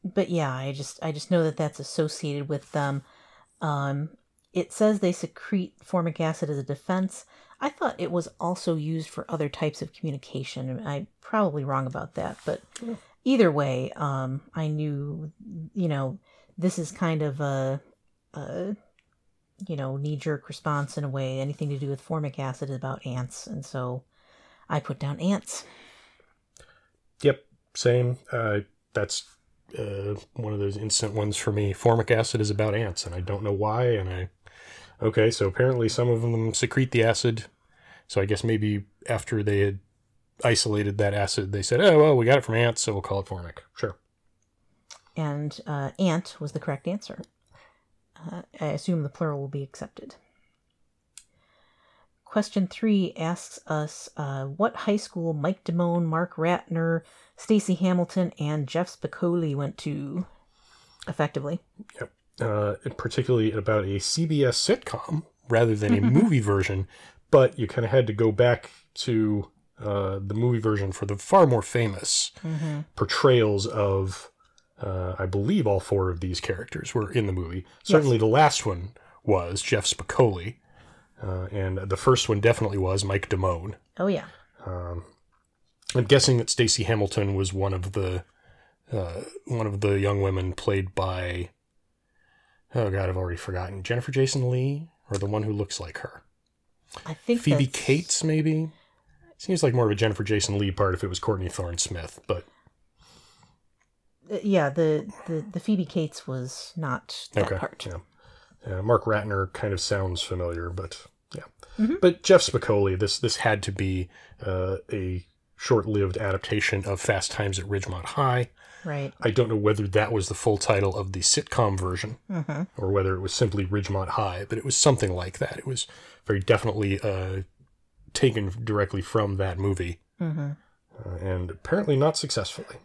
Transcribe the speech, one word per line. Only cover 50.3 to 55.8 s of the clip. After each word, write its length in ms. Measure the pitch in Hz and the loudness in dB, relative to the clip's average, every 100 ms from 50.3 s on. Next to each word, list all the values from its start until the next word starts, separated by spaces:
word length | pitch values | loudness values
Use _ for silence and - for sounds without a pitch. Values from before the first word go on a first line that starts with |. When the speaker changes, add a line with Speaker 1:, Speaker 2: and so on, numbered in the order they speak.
| _ _ _ _ _ _ _ _ - _ _ _ _ _ _ _ _ _ _ _ | _ _ _ _ _ _ _ _ -20 _ _ _ _ _ _ _ _ _ _ _
Speaker 1:
Question 420 | 214 208 202 185 | -4 -2 -2 -2
three 460 | - 226 202 180 - | 0 2 2 2 -2
asks 440 | 165 175 - - - | -4 -4 -8 -18 -4
us, 420 | 156 151 - - - | -4 -4 -8 -14 -8
uh, 280 | 147 135 135 | -6 -6 -8
what 300 | 151 220 - | -2 -2 0
high 200 | - 208 | 0 0
school 380 | - 180 165 | -2 -4 -2
Mike 300 | 151 151 190 | 0 -2 -2
Damone, 420 | - 170 | -2 0